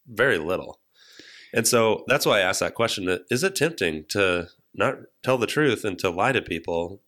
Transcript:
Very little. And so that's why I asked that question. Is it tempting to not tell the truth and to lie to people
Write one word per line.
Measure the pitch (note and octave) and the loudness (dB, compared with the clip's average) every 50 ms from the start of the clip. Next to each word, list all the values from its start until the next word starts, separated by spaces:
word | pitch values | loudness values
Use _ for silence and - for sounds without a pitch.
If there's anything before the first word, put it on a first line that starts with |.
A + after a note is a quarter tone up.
| _ - | _ -10
Very | A2+ G2 B2+ C#3 G#2+ E2 | -2 0 2 2 2 0
little. | D2+ E2+ F#2 D#2+ C2+ - - - _ _ _ _ _ - - - - - - - - - - | 0 -2 -4 -4 -6 -10 -16 -20 _ _ _ _ _ -20 -20 -20 -20 -20 -20 -20 -18 -4 -4
And | A2+ A2+ - | -2 0 2
so | B2 A#2 A2+ A2 G#2 - - - | 4 4 4 4 2 0 0 0
that's | C3 D3 - | 0 2 2
why | D#3+ A#2+ G2+ | 2 4 4
I | F#2 | 4
asked | F#2 F#2 - | 2 2 0
that | F2+ F2 - | -2 -2 0
question. | - A#2 A2 - G#2 F#2 F2+ F2+ F2+ - - | -2 -2 -2 -2 -2 -2 -2 -2 -2 -2 -4
Is | - B2+ E3+ | -2 -2 0
it | F#3+ F#3+ | -2 0
tempting | - D3 E3 E3 - G2 E2 D#2 D#2 - - | 0 -2 -2 0 -2 -2 -2 -2 -4 -8 -4
to | - - G2 F#2 F2 F2 F2 - - _ _ _ - | 0 0 2 2 2 0 -4 -8 -14 _ _ _ -4
not | F#2+ G2+ C3 - - - - _ _ | -2 0 0 0 -4 -10 -20 _ _
tell | - B2+ C3 A#2+ | -2 0 0 0
the | A2 G2+ | 0 0
truth | - D3 D3+ C#3 A2 - - | 0 2 2 2 2 0 -2
and | G#2 F#2 F2+ | -6 -4 -2
to | - F#2 | -2 -2
lie | E2 F2+ G#2+ C3 | 0 2 0 2
to | C3 G2+ | 0 0
people | - - E2+ E2 - - E2+ E2 E2+ F2 G2 - _ | -2 -4 -6 -8 -6 -4 -4 -4 -4 -6 -10 -16 _